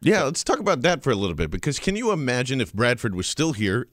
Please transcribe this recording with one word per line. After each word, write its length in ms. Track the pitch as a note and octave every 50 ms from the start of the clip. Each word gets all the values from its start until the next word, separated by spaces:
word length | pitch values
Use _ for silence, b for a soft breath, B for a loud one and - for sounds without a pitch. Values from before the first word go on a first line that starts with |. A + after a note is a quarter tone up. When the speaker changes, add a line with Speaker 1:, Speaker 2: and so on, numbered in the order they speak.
| -
Speaker 1:
Yeah, 180 | D#3 G#3+ G3
Speaker 2:
So 40 | D#3
Speaker 1:
let's 180 | C#3 D#3+ - -
talk 160 | - - -
about 220 | G#3 G3+ F3+ C3+ B2
that 220 | E3+ F3 - -
for 60 | C#3+ A#2
a 20 |
little 220 | G2 G2+ F#2+ E2
bit, 160 | D2+ E2+ D2+ -
because 260 | F2+ - D3+ C#3 -
can 160 | - - G3
you 160 | G#3+ B3+ A3+
imagine 500 | G#3 D#3+ C#3+ B2+ B2 B2 B2+ B2 C3+ C3
if 120 | A#2 - -
Bradford 400 | G2 A#2 A#2+ B2 A#2+ - A2+ F#2
was 140 | F2+ F2+ -
still 240 | - - D3+ D#3+ C#3+
here, 340 | G2+ G#2+ G2 F#2 A#2 B2+ -